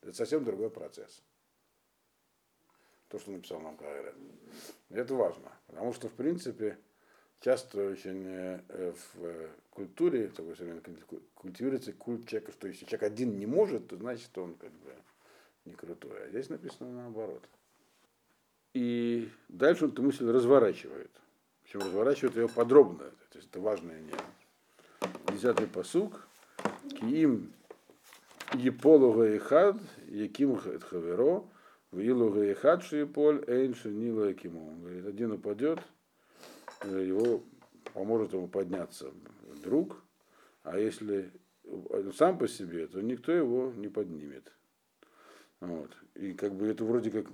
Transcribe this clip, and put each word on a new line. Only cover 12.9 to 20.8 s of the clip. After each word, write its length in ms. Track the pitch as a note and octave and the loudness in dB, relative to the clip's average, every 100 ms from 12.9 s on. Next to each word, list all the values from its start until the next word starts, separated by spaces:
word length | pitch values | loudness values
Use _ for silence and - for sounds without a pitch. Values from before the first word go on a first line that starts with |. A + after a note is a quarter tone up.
| A2 | -4
один 340 | G#2 G#2+ B2 G2 | -4 -2 -4 -2
не 80 | G#2 | -2
может, 420 | D#3 G#3+ A#2+ F2+ | 2 2 0 -8
то 100 | F#2 | -12
значит 380 | A2+ A#2 - F#2+ | -10 -10 -12 -12
он 180 | F2 E2 | -10 -12
как 160 | A2+ | -20
бы 220 | - C#2 C2 _ _ _ - _ _ - | -20 -20 -20 _ _ _ -20 _ _ -20
не 80 | |
крутой. 520 | - E3+ E3+ - G2+ - | -18 -16 -14 -14 -14 -8
А 40 | |
здесь 200 | G#2+ C3+ | -8 -8
написано 420 | D#3+ C#3 - B2 | -10 -12 -14 -14
наоборот. 520 | B2 A#2+ A2 G#2 - - _ _ _ _ _ _ _ _ _ _ _ _ | -12 -12 -10 -10 -10 -18 _ _ _ _ _ _ _ _ _ _ _ _
И 560 | B2+ A#2+ A#2+ A#2 A#2 A2+ - _ | -4 -2 0 0 -2 -4 -12 _
дальше 380 | F2+ D3+ D#3+ D3+ | 2 4 4 2
он 60 | |
эту 120 | - | 2
мысль 260 | C#3 - A#2+ | 0 2 4
разворачивает. 840 | B2 A#2+ C#3 G#2+ E2+ | 4 8 8 8 2